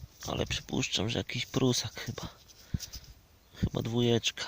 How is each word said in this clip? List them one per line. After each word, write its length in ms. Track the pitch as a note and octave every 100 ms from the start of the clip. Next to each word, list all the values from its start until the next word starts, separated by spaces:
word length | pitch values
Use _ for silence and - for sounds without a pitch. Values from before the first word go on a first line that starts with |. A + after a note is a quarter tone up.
| - - -
Ale 180 | - -
przypuszczam, 600 | - - D2 - - G2+
że 80 | A#2+
jakiś 280 | - A#2+ -
prusak 540 | C3+ C3 B2 A2 -
chyba. 280 | - - - - - - - - - - - - - - -
Chyba 280 | - - -
dwójeczka. 640 | A#2 A#2 A#2+ A#2 - -